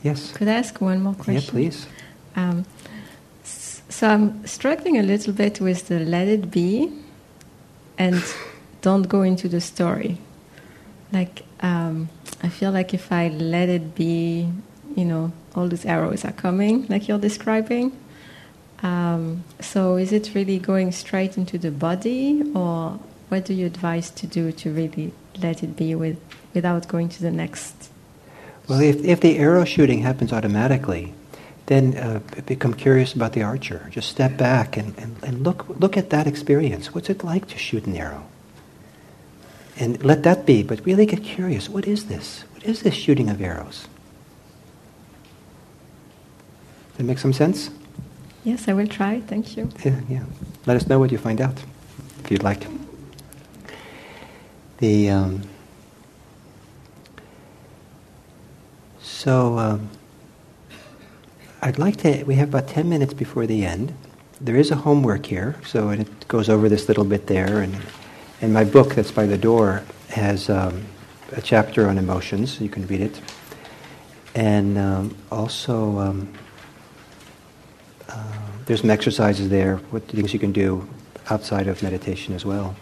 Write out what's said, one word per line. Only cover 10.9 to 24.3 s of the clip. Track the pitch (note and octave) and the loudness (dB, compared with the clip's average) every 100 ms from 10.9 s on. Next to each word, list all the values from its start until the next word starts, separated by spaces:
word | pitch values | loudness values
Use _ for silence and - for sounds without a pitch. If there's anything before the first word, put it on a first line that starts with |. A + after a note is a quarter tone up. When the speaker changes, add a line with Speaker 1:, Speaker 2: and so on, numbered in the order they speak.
| - - | -20 -4
Speaker 2:
Like, | F#3+ F3+ - - - | -2 -2 -8 -20 -4
um, | F3+ E3+ E3 D#3+ D#3+ - - - | -2 0 -2 -4 -6 -10 -18 -6
I | F3 | -6
feel | - G3 | -2 -2
like | F#3+ F#3 | 0 -2
if | F3+ - | -4 -2
I | F3 E3+ | 0 0
let | D#3 E3 E3+ F3+ | -2 -2 2 2
it | F3 D#3+ | 0 -2
be, | E3 E3 E3+ E3+ E3+ E3+ F3+ - - - | -2 0 0 0 -2 -2 -6 -12 -20 -8
you | C#4+ | -2
know, | F3 D#3+ E3 E3 - | -2 0 -4 -8 -10
all | - F3+ | -4 -2
these | E3+ | -2
arrows | G#3 E3 D#3+ - | -2 0 0 -4
are | - | -6
coming, | - F#3 F#3 G#3 A#3 - | -4 -2 2 2 0 0
like | G3+ G#3 | -2 0
you're | G#3 | 0
describing. | G#3 G#3 - A3 A3 A#3+ B3+ C4 - - - - - - - - | 0 -2 -2 -2 0 -2 -2 -6 -20 -20 -20 -20 -20 -20 -20 -6
Um, | F3+ F3 E3+ E3+ D#3+ E3+ F3 - | -2 0 0 0 -2 -6 -10 -16
so | - G3+ F#3 | -4 0 2
is | F#3 F#3+ | 2 2
it | G#3+ G#3+ | 0 0
really | G3 G3 F#3+ | -2 0 -2
going | F#3 F#3+ F#3 | 0 0 0
straight | F3+ - F#3+ F#3+ F#3+ | -4 -4 -2 -2 -2
into | F3+ F3 | -4 -4
the | E3+ | -4
body, | C#3+ E3 F#3 A3+ B3+ C#4 D4 D4 | -2 -2 -2 -2 -2 0 0 0
or | D4 F3 E3 E3 G3 - - - | -2 -2 -2 -6 -10 -16 -20 -4
what | F#3+ | -4
do | F#3 | -2
you | F#3+ | -2
advise | F3+ E3+ E3+ E3 E3+ | -2 -2 -4 -2 -6
to | - | -12
do | F3 | -6